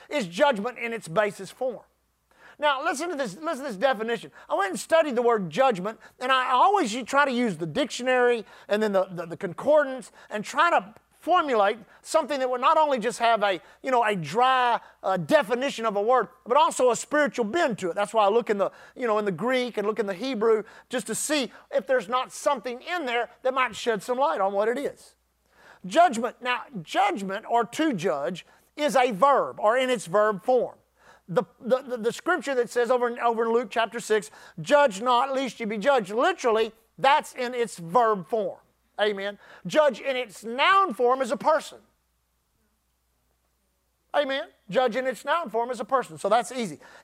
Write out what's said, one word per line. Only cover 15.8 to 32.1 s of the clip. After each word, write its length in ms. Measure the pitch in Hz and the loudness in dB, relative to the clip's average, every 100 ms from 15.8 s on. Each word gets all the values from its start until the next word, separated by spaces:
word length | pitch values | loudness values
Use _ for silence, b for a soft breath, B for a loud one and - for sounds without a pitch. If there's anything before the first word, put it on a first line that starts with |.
| 226 | -2
of 100 | 202 | -2
a 60 | |
word, 260 | 214 254 202 _ 202 | 2 2 0 _ 0
but 120 | 277 | 4
also 340 | 330 - - | 4 4 2
a 40 | 220 | 2
spiritual 480 | - 302 277 - 208 | 0 2 2 0 -2
bend 320 | 339 302 202 | 2 0 0
to 120 | 185 | -4
it. 60 | 180 | -2
That's 180 | 202 | 0
why 120 | 226 202 | 4 4
I 20 | |
look 220 | 226 233 | 4 0
in 80 | 208 | 0
the, 140 | 175 B B | -2 B B
you 140 | - 240 | -6 -2
know, 100 | 214 | 0
in 40 | |
the 80 | 208 | 0
Greek 460 | 160 233 254 247 214 | -2 0 0 0 -2
and 100 | 208 | -2
look 120 | 214 | -2
in 60 | 202 | -4
the 80 | |
Hebrew 500 | 180 262 233 226 220 202 B _ | -4 -6 0 2 2 0 B _
just 180 | 247 - | -6 -4
to 80 | 214 | -6
see 340 | - 302 240 B B | -2 -2 -2 B B
if 160 | 277 - | -4 0
there's 220 | 254 190 | -2 0
not 240 | 254 226 | -4 -4
something 480 | - 302 269 254 240 | -4 -2 -2 -4 -10
in 240 | 285 359 262 | -6 -6 -2
there 240 | 240 226 - | -4 -4 -4
that 100 | 262 | -4
might 200 | 269 254 | 0 -2
shed 300 | 208 240 214 | -2 -4 -4
some 140 | - 247 | -4 -2
light 240 | 294 285 | 0 0
on 100 | 196 | 0
what 160 | 202 214 | 0 0
it 100 | 247 | -2
is. 380 | 247 - - _ _ _ _ b b b 180 | -6 -10 -20 _ _ _ _ b b b 0
Judgment, 500 | 247 349 226 233 - | 4 4 2 -6 -6
now, 220 | 247 240 - 220 | -4 -4 -6 -14
judgment 640 | 151 320 403 294 190 196 - | -4 0 0 -2 -6 -8 0
or 140 | 233 | 0
to 300 | 226 - 311 | 0 0 -2
judge 520 | 202 180 143 151 180 - b b - | 0 -2 -2 -4 -8 -14 b b -4
is 220 | 294 240 | 0 2
a 140 | 254 | 2
verb 500 | 185 277 254 147 123 | 4 4 4 2 0
or 160 | 208 247 | 2 2
in 120 | 254 | 0
its 180 | 247 165 | -2 0
verb 360 | 202 214 208 | 2 2 0
form. 320 | - 254 156 - _ b b b - | 0 0 0 -8 _ b b b -4
The, 140 | 175 202 _ | -4 -4 _
the, 160 | 262 254 | -2 -2
the, 140 | 285 247 | -2 -6
the 140 | 220 | -4